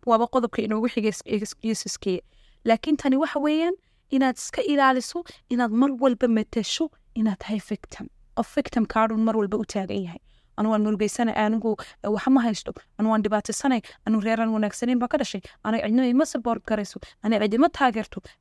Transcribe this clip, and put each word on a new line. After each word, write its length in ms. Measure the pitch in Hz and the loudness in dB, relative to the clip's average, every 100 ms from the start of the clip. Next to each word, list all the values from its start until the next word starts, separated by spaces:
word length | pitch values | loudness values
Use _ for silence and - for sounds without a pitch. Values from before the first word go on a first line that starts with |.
| - | 2
Waaba 220 | 226 240 | 2 4
qodobka 340 | 262 233 - | 0 0 -2
inoogu 240 | 220 214 233 | -2 0 0
xigay 240 | - 214 | 0 -2
ex-, 120 | 190 - | -2 -4
excuseski. 960 | 214 214 - 220 214 - - 202 180 - _ _ _ - | -4 -4 -6 -4 -4 -6 -6 -4 -4 -6 _ _ _ 0
Laakiin 320 | 226 - 302 | 2 2 0
tani 200 | 277 262 | 2 2
waxa 220 | 311 294 | 0 0
weeyaan 360 | 294 311 339 381 _ _ _ | 0 2 0 -2 _ _ _
inaad 240 | 269 269 247 | 0 0 0
iska 240 | - - | -6 -4
ilaaliso, 640 | 392 285 269 254 - 349 - - _ | 0 2 4 2 -2 -8 -10 -16 _
inaad 220 | 247 240 | -2 0
mar 200 | 220 277 | 2 2
walba 360 | 254 269 240 247 | 2 2 2 2
matasho 580 | 220 214 233 202 - 320 - _ - | 0 0 -4 -4 -4 -4 -6 _ -2
inaad 240 | 220 190 | -2 -2
tahay 200 | - 214 | -6 -8
victim. 480 | - 208 - - - - _ - | -6 -10 -10 -18 -18 -20 _ -6
Qof 200 | - - | -2 -4
victim 300 | - 247 220 | -2 0 0
card 260 | 220 220 | 2 0
un 120 | 220 226 | 2 0
mar 100 | 220 | 0
walba 220 | 202 214 | 0 -2
u 80 | 208 | -4
taagan 380 | 208 185 202 | -6 -4 -6
yahay. 180 | 180 170 - _ _ - | -6 -12 -20 _ _ -2
"Anu 120 | 214 | 0
waan 120 | 214 | 2
murugaysanay, 520 | 214 208 208 - 233 - | 2 0 -2 0 0 2
anigu, 380 | 214 220 220 208 - - | 0 0 0 -4 -8 -8
eh, 60 | 202 | -4
wax 180 | 208 - | -2 4
ma 140 | 269 | 4
haysto, 300 | 233 202 - - - - | 4 -2 -8 -12 -14 -2
anu 140 | 214 | 0
waan 120 | 220 | 2
dhibaataysanay, 600 | 202 214 - 214 277 240 - - | 2 -2 -2 -2 0 0 -2 -8
anu 160 | - 220 | -2 0
reeran 300 | 214 220 226 | 2 0 0
wanaagsanayn 480 | 214 208 - 240 247 | 0 -2 -2 0 0
baan 100 | 240 | 0
ka 80 | 294 | -2
dhashay, 240 | 247 190 - - | -2 -6 -12 -8
aniga 220 | 208 220 208 | -4 -2 2
cidna 220 | 233 254 | 2 4
ima 160 | 254 320 | 4 2
support 400 | 262 233 226 - | 0 -2 -4 -2
garayso, 320 | 214 202 - - - | -4 -4 -10 -18 -6
aniga 220 | 214 220 214 | 0 2 2
cid 80 | |
ima 160 | 226 339 | 4 2
taageerto, 480 | - 262 220 214 - - - | 4 0 0 -6 -10 -16 -8